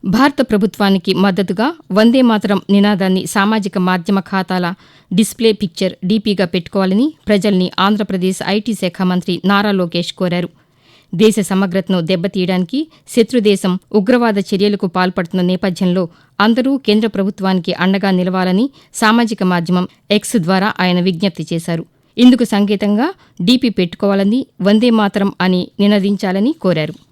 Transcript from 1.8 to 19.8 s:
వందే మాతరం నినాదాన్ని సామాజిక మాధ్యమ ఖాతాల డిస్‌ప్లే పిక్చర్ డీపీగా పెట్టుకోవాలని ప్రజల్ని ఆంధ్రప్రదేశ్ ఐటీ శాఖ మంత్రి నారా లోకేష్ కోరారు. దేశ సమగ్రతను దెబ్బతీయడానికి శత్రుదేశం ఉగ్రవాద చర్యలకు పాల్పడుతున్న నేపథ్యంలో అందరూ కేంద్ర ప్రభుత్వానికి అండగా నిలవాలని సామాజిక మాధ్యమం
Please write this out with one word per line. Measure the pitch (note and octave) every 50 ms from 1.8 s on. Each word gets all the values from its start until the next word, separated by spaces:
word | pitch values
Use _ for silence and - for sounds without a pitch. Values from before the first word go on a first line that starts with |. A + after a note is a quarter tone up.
| - _
వందే | F#3 G3 A3 A#3 A#3 C4
మాతరం | B3+ A#3+ A3 G#3 - F#3 G3+ G3 - -
నినాదాన్ని | G3 G3+ G3 G#3 G#3 F3+ G3 F#3+ F#3 F#3 -
సామాజిక | D#3+ - G#3+ G3 G#3 A3 A3 F#3+ G3 - G3+
మాధ్యమ | F#3 F#3 F#3 F#3 E3 - G3+ G3
ఖాతాల | F#3 - - F#3+ F#3 - F#3 F#3 F3+ E3+ F3+ _ - _ _ _ _ _
డిస్‌ప్లే | - F3 A3+ - - - A#3 A3+
పిక్చర్ | G#3+ G#3 G#3 F3+ _ - F#3+ F#3 F#3 _ -
డీపీగా | F3+ G#3+ A3 G3 G#3 G#3 F3 F#3
పెట్టుకోవాలని | E3+ - F#3 E3+ - - G3 F#3+ F#3 F#3+ G#3 B3+ D#4 D#4 _ _
ప్రజల్ని | - G#3+ G3+ F3 G#3+ G#3 F#3 F#3 F3+ - -
ఆంధ్రప్రదేశ్ | F#3 G3 G#3+ G3+ G#3+ - G3 F#3 F3 F#3 F#3+ - - -
ఐటీ | F#3+ G#3+ G#3 - A3
శాఖ | - - F3+ E3+ -
మంత్రి | F#3+ F#3 F3+ F3+ F3 - F3+ E3 -
నారా | F#3 G3+ G3 G#3 G#3+
లోకేష్ | G3+ F#3+ F3+ E3+ - F3 E3+ - -
కోరారు. | - F#3 F3+ E3+ F3+ F3 - _ _ _ _ _ _ _ _ _ _ _ _ -
దేశ | E3 G3 A3 A3 -
సమగ్రతను | G3 - G3 F#3 G3 F#3+ F3 G3 F#3 - F#3+ F3+
దెబ్బతీయడానికి | E3 D#3+ F#3 F3+ E3+ G3+ - G3 F3+ F3 F#3+ F3+ F#3 E3 - C4+ D#4+ - _ _ _ -
శత్రుదేశం | - B3 A3+ G#3 - B3 G3+ G#3 G3+ F#3+ - F#3+ F3+ F#3 _ _ -
ఉగ్రవాద | G#3+ F#3+ G3 B3 B3 A#3+ A#3 G#3 G3+
చర్యలకు | F#3+ - - F#3+ G3 G#3 G3+ F#3+ - F#3
పాల్పడుతున్న | - F#3 F#3 F#3 F3+ - F3+ E3 - F#3
నేపథ్యంలో | F3+ F3+ F#3 F3+ - G3 F3+ - G3 F3+ F3 F#3 F3+ E3 - _ _ _ _ _
అందరూ | G3+ A3 A#3 A#3 B3 C4+ C#4 C4
కేంద్ర | - - G#3 G#3+ G#3+ A3+
ప్రభుత్వానికి | - G3+ G3 G3 - - F#3+ F#3+ F#3+ F#3 E3+ - F3+
అండగా | - E3+ F#3 F#3+ G3 F#3+ G3
నిలవాలని | F#3+ F3+ F3+ F#3 F3+ F#3 F3+ F#3 F3+ F#3+ A#3+ C#4 - - _ _ _
సామాజిక | - - G#3+ A3 A#3 A#3+ G#3+ A3+ - G3+
మాధ్యమం | F#3 F3+ F3 E3+ D#3+ F3+ F3+